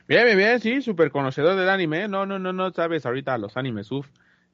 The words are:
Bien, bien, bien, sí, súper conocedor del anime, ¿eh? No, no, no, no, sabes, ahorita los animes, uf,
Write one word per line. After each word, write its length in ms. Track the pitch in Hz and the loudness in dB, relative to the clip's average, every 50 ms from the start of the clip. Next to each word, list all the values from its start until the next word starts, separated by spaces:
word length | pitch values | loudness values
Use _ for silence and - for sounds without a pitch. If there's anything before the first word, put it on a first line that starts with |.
| _ | _
Bien, 180 | - 147 202 240 | 2 4 4 6
bien, 100 | 240 208 185 | 6 6 4
bien, 220 | 202 226 247 233 | 4 4 2 2
sí, 200 | 220 220 254 277 | 0 -2 -2 -2
súper 300 | 254 226 185 165 160 143 | -2 -2 2 2 2 2
conocedor 460 | - 143 135 135 - 147 147 175 196 | 2 0 -2 -2 0 2 2 2 2
del 120 | 190 180 190 | 2 2 2
anime, 360 | 196 190 175 151 151 175 214 | 2 0 0 0 -2 -2 -4
¿eh? 40 | 214 | -4
No, 160 | 190 196 196 | -4 -4 -4
no, 140 | 196 196 190 | -4 -6 -6
no, 140 | 185 185 | -6 -4
no, 200 | 185 185 185 185 | -4 -4 -4 -4
sabes, 320 | - 180 170 165 165 151 - | -2 -2 -2 -2 -2 -4 -4
ahorita 320 | 123 123 135 131 139 127 110 | -4 -4 -4 -4 -4 -4 -4
los 180 | 101 98 - | -4 -6 -6
animes, 340 | 127 135 131 110 101 98 - | -6 -6 -6 -6 -8 -8 -8
uf, 160 | 131 139 139 - _ _ _ _ _ _ _ _ | -8 -8 -8 -10 _ _ _ _ _ _ _ _